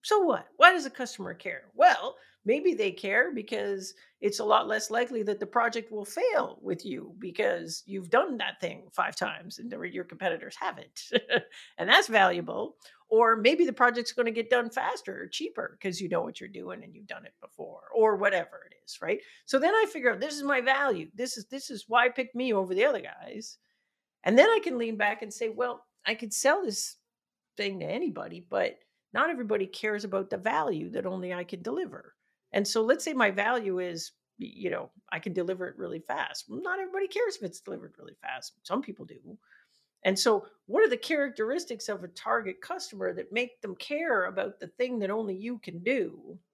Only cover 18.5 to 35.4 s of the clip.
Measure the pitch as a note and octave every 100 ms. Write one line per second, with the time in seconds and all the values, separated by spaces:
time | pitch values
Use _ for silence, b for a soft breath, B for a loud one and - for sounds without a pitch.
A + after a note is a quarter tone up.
18.5 | - - - - - - G#3+ B B -
19.5 | C4+ D#4 A4 A4 D#4+ B3 G3 D4 D4 C#4
20.5 | C4+ B3 C4+ C#4+ F#3+ D#3 G3+ B3 A#3+ G3
21.5 | C4+ - A#3 - A#3 B3 B3 B3+ A#3+ B3+
22.5 | G#3 F#3 F#3 C4 A#3 D3+ - E3+ G#3 A3
23.5 | - _ _ _ _ _ _ - A3+ G4+
24.5 | A4+ F#4+ B3 A#3 A3 G#3 A3 A3 - A3+
25.5 | A3 B3 A#3 _ _ - A3+ A3+ - C4
26.5 | F4 E4+ G3+ - - _ _ _ _ _
27.5 | - G3+ F#3+ D#3 G#3 E4+ F3+ - E3+ F3
28.5 | G3 F3+ - _ _ _ A3 D#4 D4 A3+
29.5 | G#3 F#3+ - G#3+ G#3 G3+ F#3+ F#3+ G3 G3
30.5 | C#4+ D4 E3 F3 G#3+ F#3 F#3+ F3+ F3+ F3
31.5 | F3+ F3 C#4+ F#4 E3 - _ _ _ _
32.5 | G3 G3+ A3+ A3 C#4 - C4+ G#3+ F#3+ G#3
33.5 | B3 G#3 F3+ F3+ E3 - _ _ _ -
34.5 | - F3+ - - _ _ D#3+ F#3+ F3